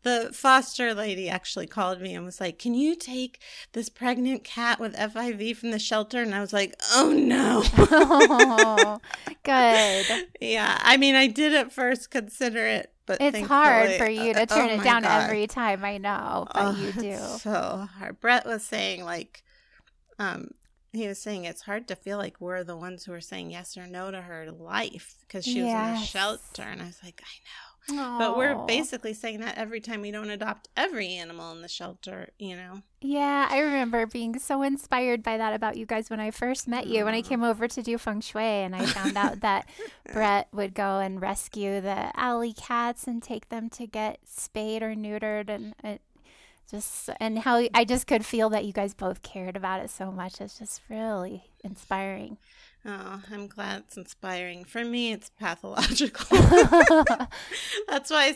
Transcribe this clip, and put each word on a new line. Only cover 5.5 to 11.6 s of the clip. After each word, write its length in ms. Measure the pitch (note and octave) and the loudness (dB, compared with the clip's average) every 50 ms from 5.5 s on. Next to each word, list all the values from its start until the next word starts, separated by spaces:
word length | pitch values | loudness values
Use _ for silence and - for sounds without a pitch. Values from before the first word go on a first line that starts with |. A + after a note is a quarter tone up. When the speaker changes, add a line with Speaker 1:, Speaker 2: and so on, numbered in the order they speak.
| A#3 | -6
Speaker 1:
from 180 | A3+ - A#3 | -6 -4 -4
the 60 | A3+ | -4
shelter?" 440 | G#3+ G#3+ - A#3 G#3+ G#3 G#3+ B3+ B3 | -4 -2 -2 -2 -2 -2 -2 -4 -4
And 120 | A#3 A3 G3 | -2 -2 -2
I 60 | G3+ | -4
was 140 | G3+ G3 G#3 | -4 -2 0
like, 200 | G3+ G3 - - - - - A#3 | 0 0 0 -4 -10 -2 4 6
"Oh, 180 | B3+ D4+ D#4 D4+ | 6 6 6 6
no." 480 | C#4+ C#4+ B3 B3 C4 C4+ G#3+ B3 A3 - - | 4 4 4 4 4 4 4 4 6 4 6
<laughs> 80 | - - - - - - - C4+ E4 C#4 A#3+ B3 C#4+ | 8 8 8 10 10 8 8 8 10 10 10 10 10
Speaker 2:
Oh, 680 | A#3+ B3 C4 A#3 A3 A3 A3 G#3+ G#3+ A3+ G#3 G#3+ G#3 - - - - - - D#4 _ _ | 6 6 6 8 6 6 6 8 6 6 6 4 -6 -10 -14 -14 -12 -12 -14 -14 _ _
good. 800 | C#4 C4+ C4 B3 A#3 A3+ A3 G#3+ G3+ F#3+ G3 G3 - A3 F#3+ - F4 _ - | 2 6 6 8 8 8 6 6 4 4 2 2 0 0 -2 -4 -8 _ -8
Speaker 1:
Yeah. 380 | A#3 A3+ A3 A3 G#3 - - - | -4 -2 0 0 2 0 0 4
I 160 | - - B3+ | 8 8 8
mean, 180 | C4+ C#4 C#4 C4+ | 8 8 6 6
I 120 | C4+ B3+ | 6 6
did 260 | A3 G#3+ C4+ D4+ D4+ D4+ | 4 4 2 2 4 4
at 180 | D4 | 4